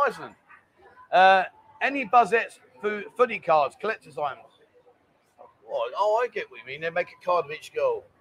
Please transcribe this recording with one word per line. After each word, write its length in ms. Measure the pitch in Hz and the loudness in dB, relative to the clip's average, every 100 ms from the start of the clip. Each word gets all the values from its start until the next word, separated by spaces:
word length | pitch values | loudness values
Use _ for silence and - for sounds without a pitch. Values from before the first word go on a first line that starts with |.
| 554 | 0
Iceland. 280 | - 131 - _ - _ _ - - - | -2 -12 -20 _ -20 _ _ -20 -20 -2
Uh, 320 | 170 190 190 170 - _ - | 4 6 6 0 -8 _ -6
any 240 | 233 277 | -6 -4
Buzzets 540 | 226 247 220 226 196 - _ - | 0 2 4 2 -2 -10 _ -10
fo-, 220 | 208 214 196 - | -8 -8 -6 0
footy 220 | 247 208 | 0 0
cards, 380 | 160 156 139 - | 2 2 2 -2
collector's 380 | 208 214 - 143 | -8 -8 -10 -8
items? 280 | 147 123 - _ _ _ _ _ _ _ _ _ - _ 104 | -8 -8 -18 _ _ _ _ _ _ _ _ _ -20 _ -8
What? 260 | 139 147 170 | -4 -4 -2
Oh, 240 | 208 220 | 0 2
I 40 | 247 | 0
get 180 | 202 156 | -6 -10
what 80 | 120 | -12
you 60 | 117 | -14
mean. 140 | 139 | -10
They 100 | 165 | -6
make 180 | 170 175 | -4 -6
a 160 | - | -6
card 200 | - 175 | -2 -2
of 80 | 147 | -2
each 200 | 151 - | -8 -12
goal. 320 | - 135 113 - _ | -4 -2 -2 -8 _